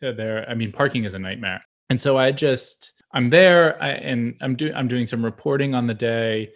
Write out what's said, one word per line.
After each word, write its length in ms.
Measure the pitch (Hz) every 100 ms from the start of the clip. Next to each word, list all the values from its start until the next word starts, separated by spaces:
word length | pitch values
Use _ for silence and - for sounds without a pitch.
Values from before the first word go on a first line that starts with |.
are 100 | 135
there, 340 | 110 110 110 117
I 80 |
mean, 180 | 117 107
parking 320 | - 143 131
is 100 | 104
a 40 | 95
nightmare. 440 | 95 101 98 92 - _ -
And 120 | 127
so 180 | 143 135
I 140 | 131
just, 600 | 139 151 127 - - - _ _
I'm 140 | 143 120
there, 520 | 165 185 175 160 -
I, 100 | 143
and 440 | - - 120 117 -
I'm 160 | 131 123
do-, 160 | 151
I'm 140 | 135 127
doing 160 | 123 117
some 160 | 117
reporting 520 | 113 - 147 139 139
on 120 | 127 120
the 60 |
day, 640 | 107 117 113 113 110 107